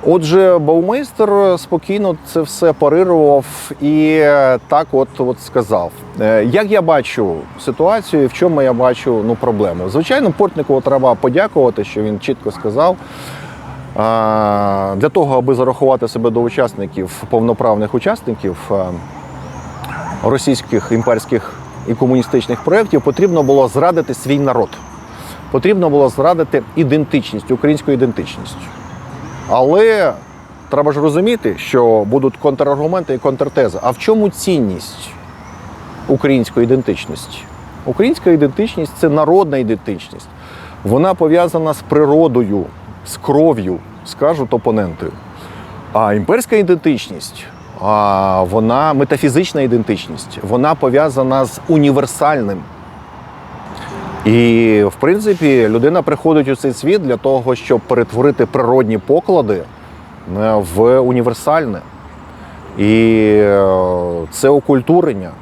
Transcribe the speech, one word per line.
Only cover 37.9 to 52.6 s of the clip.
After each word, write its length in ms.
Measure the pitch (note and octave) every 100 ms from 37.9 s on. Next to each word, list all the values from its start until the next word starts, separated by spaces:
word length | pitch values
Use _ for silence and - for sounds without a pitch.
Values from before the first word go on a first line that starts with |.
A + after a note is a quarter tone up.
| B2+ A3+ D#4 -
ідентичність — 600 | E3 C#3+ C3+ A3 - D3+ -
це 100 | E3
народна 500 | D3 D3+ F3+ F3 C#3
ідентичність. 680 | A2+ A2 - F#2 - - - - - - - -
Вона 300 | G2 A#2+ F3+
пов'язана 600 | F3+ D#3+ E3 F3 E3 D#3
з 80 | D3+
природою, 840 | - D3 D3+ D3 E3 B2 A2 G2+ D#2+ - - - -
з 100 | -
кров'ю, 600 | - C#3+ E3 B2+ F#2 F2 - - -
скажуть 480 | - C#3+ E3 C3
опоненти. 520 | A#2+ A#2+ A2 F#2+ D#2+ E2 - - - - - - - -
А 220 | G#2+ A2
імперська 420 | G#2 F#2+ G#3+ B3 G#3+
ідентичність, 880 | F#3 F3 D#3+ C3 - E2+ - - - - - -
а, 600 | G2 G#2+ G#2 G2 F#2+ F#2+
вона 520 | F#2 G#2+ A2 B2 D#3
метафізична 640 | C#3 C#3 C#3+ D3 C3 F3+ D#3
ідентичність, 800 | C3+ A#2+ A2 G2+ - D#2 - -
вона 320 | F#2+ A#2+ C#3+
пов'язана 720 | D#3+ C#3 C3 D#3 C3 C3 C3
з 160 | B2+ - -
універсальним. 920 | D#3+ C#3+ C3+ C#3 - D3 D3+ G#2 F#2+